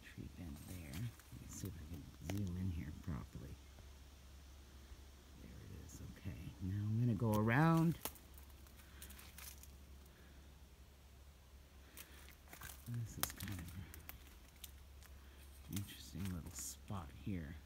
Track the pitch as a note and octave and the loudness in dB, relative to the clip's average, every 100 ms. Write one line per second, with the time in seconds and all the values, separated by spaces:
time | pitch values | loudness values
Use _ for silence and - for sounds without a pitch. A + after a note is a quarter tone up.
0 | - - - - F2 C#2+ - F#2 D#2 C#2 | -12 -8 -8 -6 -6 -6 -6 -6 -4 -2
1 | A#2 - - - - - G2+ - D2+ D#2+ | -2 -4 -12 -10 -8 -4 -2 -2 -6 -6
2 | - - D2+ G2+ G2 F2 F#2+ E2 C2 - | -8 -6 0 4 4 4 2 2 0 -2
3 | - C#2+ - - C2+ - - - - - | 0 0 0 -6 -6 -8 -10 -14 -12 -12
4 | - - - - - - - - - - | -14 -14 -14 -14 -12 -14 -14 -14 -12 -12
5 | - - - - - - - - - - | -12 -14 -14 -10 -10 -8 -8 -8 -8 -6
6 | - - F#2+ - C#3+ - F2+ G2+ G#2 A2 | -6 -4 -2 -2 -4 0 2 4 6 8
7 | A#2+ G#2 A#2 G#2+ A2 A#2+ D#3+ E3 E3 D#3 | 8 8 8 10 10 12 12 12 10 8
8 | - - - - - - - - - - | 0 -6 -14 -14 -14 -14 -14 -14 -14 -12
9 | - - - - - - - - - - | -10 -10 -12 -10 -10 -10 -12 -14 -14 -14
10 | - - - - - - - - - - | -16 -16 -16 -14 -14 -16 -16 -16 -16 -16
11 | - - - - - - - - - - | -16 -16 -16 -16 -16 -16 -16 -16 -14 -12
12 | - - - - - - - - - A#2+ | -12 -12 -14 -14 -14 -10 -8 -8 -2 0
13 | A2 - - - - F#2+ E2+ - - - | 0 0 -2 0 -4 -2 -4 -6 -8 -10
14 | - - - - - - - - - - | -10 -12 -12 -14 -16 -12 -12 -12 -14 -14
15 | - - - - - - - F#2+ G2+ - | -14 -14 -14 -14 -14 -14 -2 -2 0 -6
16 | - D#2 G2 F2 D2+ - - - - G2+ | -6 -2 0 0 -2 -4 -4 -6 -4 -2
17 | D#2 - - F#2+ D2 D#2+ | -2 -6 0 0 0 -4